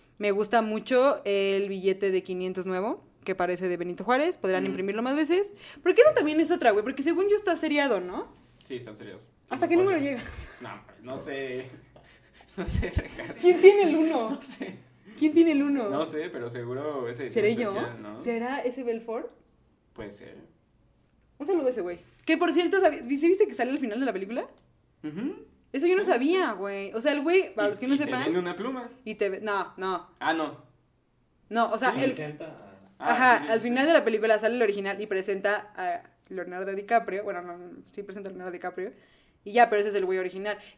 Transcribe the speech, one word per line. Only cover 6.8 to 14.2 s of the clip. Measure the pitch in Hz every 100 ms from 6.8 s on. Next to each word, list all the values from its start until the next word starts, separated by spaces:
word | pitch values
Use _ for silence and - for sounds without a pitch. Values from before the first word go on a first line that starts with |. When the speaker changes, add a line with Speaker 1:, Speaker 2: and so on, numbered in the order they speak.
| 226
Speaker 1:
porque | 277
según | 285 330 403
yo | 403
está | 392 320
seriado, | 311 294 277 196
¿no? | 180 226 - - _ _ -
Speaker 2:
Sí, | 123
están | 113 104
seriados. | 107 92 - _ -
Speaker 1:
¿Hasta | 262 339
Speaker 2:
Sí, |
Speaker 1:
qué | 339
número | 392 330
Speaker 2:
podría. | 277 247
Speaker 1:
llega? | - - - -
Speaker 2:
No, | - 104 - 107 120
no | 135
sé, | 143 135 131 127 123 - - - - -
<laughs> | _ - - -
no | -
sé, | - 180
Rejas. | - - - - -
Speaker 1:
¿Quién | 359 349
tiene | 370 403 349
el | 320
uno? | 320 277